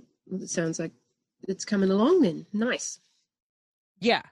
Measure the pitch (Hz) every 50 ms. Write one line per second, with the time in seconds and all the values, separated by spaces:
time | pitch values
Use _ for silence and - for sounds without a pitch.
0 | - _ _ _ _ - 185 190 - - - 185 165 165 165 - 165 160 - _
1 | _ _ _ _ _ _ _ _ - - 190 - - - 214 196 196 190 190 202
2 | 220 285 381 370 277 180 151 151 160 - - 208 226 247 - - - - - -
3 | _ _ _ _ _ _ _ _ _ _ _ _ _ _ _ _ _ _ _ -
4 | - 233 214 147 - -